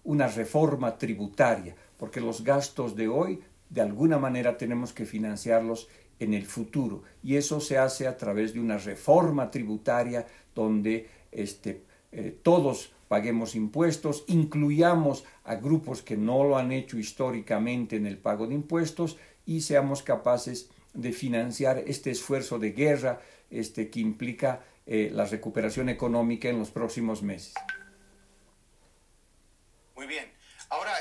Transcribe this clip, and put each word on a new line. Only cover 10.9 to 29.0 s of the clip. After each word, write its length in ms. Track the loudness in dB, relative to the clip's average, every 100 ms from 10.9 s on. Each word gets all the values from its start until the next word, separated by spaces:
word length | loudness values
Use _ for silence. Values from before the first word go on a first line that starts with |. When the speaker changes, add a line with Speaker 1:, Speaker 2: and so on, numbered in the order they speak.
| -2 -4 -20 -14
Speaker 1:
este, 500 | -8 -8 -8 -8 -10 -14 _ _
eh, 260 | -10 -10 0
todos 480 | 4 6 6 0 -6 -12 0
paguemos 480 | 0 2 -2 -2 -2
impuestos, 680 | -2 2 2 2 -2 -4 2
incluyamos 960 | 2 4 2 2 6 6 6 4 0 -6 -14
a 120 | -8 -4
grupos 440 | 2 0 0 -10
que 160 | -6 -2
no 280 | 2 4
lo 120 | 4 4
han 140 | 2
hecho 260 | -2 -4 -8
históricamente 1000 | -6 -4 -2 -2 -2 0 0 -2 -2 -2
en 100 | -4
el 120 | -4
pago 280 | -2 -2 -2
de 80 |
impuestos 640 | -4 -2 -2 -2 -2 -4 -6 -18 _
y 180 | -6 -4
seamos 400 | 2 2 2 -2
capaces 680 | -2 0 2 2 0 -8 -12 -20 _
de 180 | -8 -6
financiar 680 | -4 -2 0 -2 0 0 0 -2
este 240 | -4 -4
esfuerzo 480 | -4 -2 -2 -2 -2
de 140 | -2
guerra, 480 | 2 2 4 2 -4 -8 -20 -12
este, 380 | -8 -6 -6 -6
que 120 | -2
implica, 600 | -2 -2 -4 -2 -2 -2 -8 _ -2
eh, 240 | 0 0
la 120 | 0
recuperación 640 | -2 -2 -6 -2 -2 0 -2
económica 600 | -2 0 2 2 0 -2
en 100 | -2
los 120 | -4
próximos 520 | -4 -4 -2 -2 -2
meses. 320 | -4 -6 -10 -12 -10 -12 -14 -20 _ _ _ _ _ _ _ _ _ _